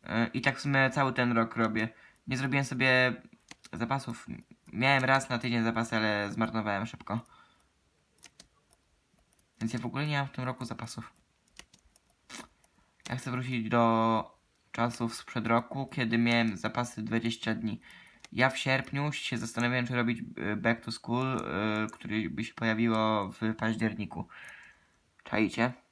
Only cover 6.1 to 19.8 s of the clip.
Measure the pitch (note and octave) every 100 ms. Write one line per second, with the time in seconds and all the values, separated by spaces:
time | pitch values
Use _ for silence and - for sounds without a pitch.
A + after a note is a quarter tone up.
6.1 | G#2 G2+ G2 A2+ A2+ G#2+ G2+ A2 - -
7.1 | A2 - - _ _ _ _ _ _ _
8.1 | _ - _ - _ _ _ _ _ _
9.1 | _ _ _ _ _ A2+ A#2 A#2+ B2+ D3+
10.1 | D3 C#3 - B2+ B2+ A#2+ A2+ A2+ - -
11.1 | _ _ _ _ - - - _ _ _
12.1 | _ _ - - _ _ _ _ _ -
13.1 | B2 C3+ B2+ B2 B2 A2 A#2+ A#2 A2+ A2+
14.1 | A2 - _ _ _ _ - A#2+ A#2 A#2
15.1 | - - B2 A2+ A#2 A#2 C#3 C3+ - A#2
16.1 | A#2 A#2 A#2 A2+ G2 A2+ B2 A#2+ - A2
17.1 | A2+ A2+ A#2 - A2 A2 G2+ - - -
18.1 | - - - C3 C3 - C3 C3 C#3 D3
19.1 | - - A#2 A#2 - A#2+ B2+